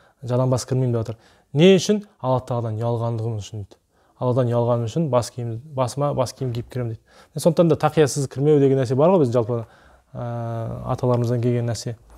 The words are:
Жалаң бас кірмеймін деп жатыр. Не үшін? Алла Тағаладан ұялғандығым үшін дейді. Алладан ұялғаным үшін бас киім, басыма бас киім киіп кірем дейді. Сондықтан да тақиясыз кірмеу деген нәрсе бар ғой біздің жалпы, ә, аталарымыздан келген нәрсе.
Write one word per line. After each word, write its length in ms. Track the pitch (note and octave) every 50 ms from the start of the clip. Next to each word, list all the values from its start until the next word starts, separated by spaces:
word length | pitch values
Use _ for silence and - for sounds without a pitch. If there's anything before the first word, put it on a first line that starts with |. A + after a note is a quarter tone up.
| _ _ _ _ C3
Жалаң 260 | A#2 B2 B2 B2+ B2+
бас 160 | B2+ A#2+ -
кірмеймін 280 | - C3 B2+ C3 B2 A#2
деп 120 | A#2 A2+
жатыр. 120 | - A2 - _ _ _ _ _ _ -
Не 220 | C#3+ E3+ F#3+ F#3+
үшін? 260 | F3+ - - G#3 G#3 G#3 - _
Алла 240 | _ - B2+ C3 B2
Тағаладан 380 | - - B2 A#2+ A2+ A2+ G#2+ G#2+
ұялғандығым 580 | A#2 A#2 A#2+ A2+ A#2 A#2 A#2 A2+ A2 A#2 A2+
үшін 260 | G#2 G2 - - G#2 G2+
дейді. 140 | - - _ _ _ _ _ _ _ _
Алладан 320 | _ B2+ B2+ A#2+ C3 B2+ A#2
ұялғаным 380 | A#2 A#2+ A#2+ A#2+ A#2+ A#2+ A#2
үшін 220 | A2 - E3 E3+ C#3
бас 180 | B2 B2 A2+ -
киім, 300 | - B2 A#2 A#2 A2+ A#2 C#3+ D#3 D3
басыма 360 | C3 B2+ A2 - C#3+ C#3+ C#3+ C3+
бас 160 | B2 B2+ - -
киім 200 | - C3+ B2+ A2+
киіп 160 | A#2+ A2+ - -
кірем 200 | B2+ A#2+ A2+ A2
дейді. 80 | - _ _ _ - - _ _
Сондықтан 320 | D3+ - F3 D#3+ - E3+ E3
да 80 | D3
тақиясыз 480 | - D#3 D3 - E3 D3+ C3+ - D3 C3+ -
кірмеу 260 | - C3 C#3 D3+ D3+ C#3+
деген 180 | C#3 C3+ C3+ C3+
нәрсе 160 | C3 A2+ C3
бар 160 | B2+ D3+ F3 G3
ғой 80 | F3
біздің 140 | C#3 A#2 A#2
жалпы, 220 | B2 A2+ A#2 A#2+ A#2 A2 - - - - - - _ _ _ -
ә, 100 | B2 A#2+ A#2+ A#2 A#2+ A#2 A#2 A#2 A2+ A2+ A#2 A#2 A2+ A#2 B2 B2
аталарымыздан 500 | - C3+ B2 B2 A#2+ A#2+ A#2 B2 A#2+ A#2
келген 260 | B2 A#2+ A#2+ A#2+ A#2+
нәрсе. 240 | A#2 - - A#2+ A2 - - - -